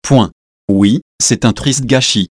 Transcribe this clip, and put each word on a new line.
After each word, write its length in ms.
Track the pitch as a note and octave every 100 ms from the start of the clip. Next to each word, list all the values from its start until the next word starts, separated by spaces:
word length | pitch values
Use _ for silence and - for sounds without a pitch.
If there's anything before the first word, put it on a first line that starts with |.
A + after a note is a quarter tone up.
Point. 300 | - C3+ - _ _ _ -
Oui, 300 | G2 G2+ C#3+ - _
c'est 220 | - A#2+
un 80 | A#2
triste 320 | - C#3+ C3+
gâchis. 420 | B2+ C3 - - F3+